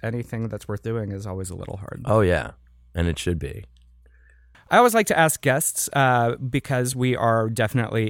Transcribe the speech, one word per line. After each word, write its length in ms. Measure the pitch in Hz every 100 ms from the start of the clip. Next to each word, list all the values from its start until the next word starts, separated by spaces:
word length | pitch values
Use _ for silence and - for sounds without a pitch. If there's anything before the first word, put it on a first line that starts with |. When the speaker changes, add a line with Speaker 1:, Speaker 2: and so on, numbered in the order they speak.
Speaker 1:
anything 460 | 113 117 117 117 113
that's 180 | 104 -
worth 160 | 104
doing 300 | 113 113 101
is 140 | 98 104
always 240 | 92 92
a 40 | 90
little 200 | 90 87
hard. 260 | - - -
Speaker 2:
Oh, 140 | 110
yeah. 300 | 98 85 57 - _ _ _
And 120 | - 85
it 100 | 78
should 200 | - 85
be. 260 | 69 - - _ _ _ _ _ _ _ _ _ -
Speaker 1:
I 60 | 196
always 160 | 247
like 120 | 226 208
to 80 | 160
ask 220 | 160 -
guests, 460 | 139 131 - - -
uh, 420 | 143 131 123 117 120
because 600 | 131 139 - 127 123 127
we 180 | 127
are 340 | 123 117 113 110
definitely 600 | 113 110 127 113 113 110